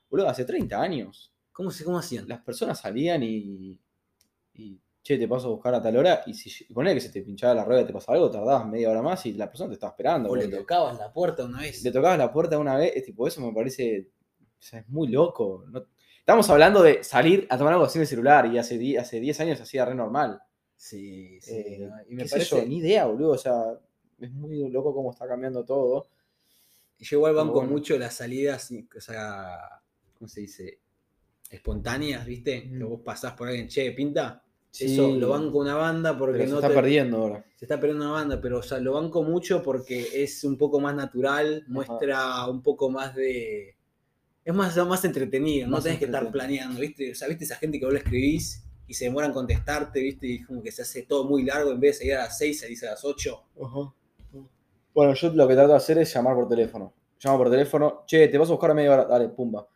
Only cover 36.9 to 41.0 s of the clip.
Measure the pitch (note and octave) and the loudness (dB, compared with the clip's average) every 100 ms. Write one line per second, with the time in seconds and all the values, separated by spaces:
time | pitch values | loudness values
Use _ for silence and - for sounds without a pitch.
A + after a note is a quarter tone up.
36.9 | D3 B2+ A2+ A2 G#2 - _ B2+ C#3+ D3 | 4 2 0 -2 -4 -12 _ -6 -2 -2
37.9 | D3+ D3 D3+ D3 B2+ B2 B2 - C3 B2+ | -2 -4 -4 -4 -4 -4 -6 -6 -4 -2
38.9 | C#3+ E3 E3+ D#3 E3+ E3+ F3+ C#3 C3 B2 | -2 -2 -2 0 0 0 -2 0 -4 -4
39.9 | B2 A#2+ B2+ C#3 - C#3+ C3+ D3 C#3+ C#3+ | -8 -6 -4 -4 -4 -4 0 0 2 0
40.9 | C#3+ | -4